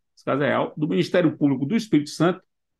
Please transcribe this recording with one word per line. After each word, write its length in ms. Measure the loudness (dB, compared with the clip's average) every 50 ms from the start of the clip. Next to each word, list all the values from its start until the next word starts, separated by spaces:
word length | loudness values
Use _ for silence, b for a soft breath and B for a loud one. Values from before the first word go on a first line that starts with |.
| _ _ _
esse 100 | _ -4
caso 180 | -2 -2 0 0
é 40 |
real, 260 | 0 0 0 -2 -2 -4
do 120 | -4 -4
Ministério 500 | -2 0 0 0 0 2 2 2 2 0
Público 280 | 2 0 0 2 0 -2
do 100 | -2 -2
Espírito 340 | -2 0 2 2 2 2 0
Santo, 320 | -2 0 0 0 0 -2 _ _ _ _ _ _ _